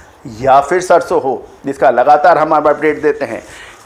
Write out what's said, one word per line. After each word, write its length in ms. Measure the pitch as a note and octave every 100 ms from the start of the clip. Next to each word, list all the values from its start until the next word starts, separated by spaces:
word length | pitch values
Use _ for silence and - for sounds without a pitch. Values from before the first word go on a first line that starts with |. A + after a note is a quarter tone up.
| - _ C3+ A2
या 200 | C3 C3
फिर 200 | - F3+
सरसों 420 | F3+ E3+ E3+ E3+
हो, 240 | C3+ - - - C#3
जिसका 240 | C3 D3
लगातार 480 | A#2+ C3+ D3+ F3+ D#3
हम 180 | D#3 D#3
अब 120 | D3+
update 340 | D3 D3+ D3+
देते 220 | D3+ D3
हैं। 180 | A#2+ A2 - - - -